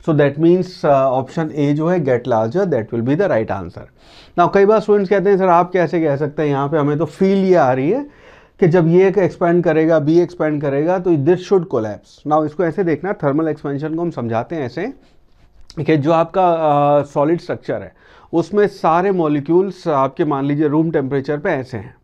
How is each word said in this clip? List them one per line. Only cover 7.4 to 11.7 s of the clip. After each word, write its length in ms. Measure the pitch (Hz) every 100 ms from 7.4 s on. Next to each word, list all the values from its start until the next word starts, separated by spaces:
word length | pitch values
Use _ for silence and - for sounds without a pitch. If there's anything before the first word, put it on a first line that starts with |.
ये 100 | 190
आ 180 | 180 139
रही 180 | 131 139
है 160 | 240 285 - - - _ _
कि 80 | 185
जब 200 | 175 160
ये 200 | 175 190
एक 100 | 196
एक्सपैंड 460 | 175 - 175 175
करेगा, 340 | 175 156 160 165
बी 220 | 147 170
एक्सपैंड 420 | 175 175 156 151
करेगा, 360 | 143 139 156 190
तो 120 | 185
this 260 | 165 139 180
should 260 | 180 196
collapse।" 680 | 165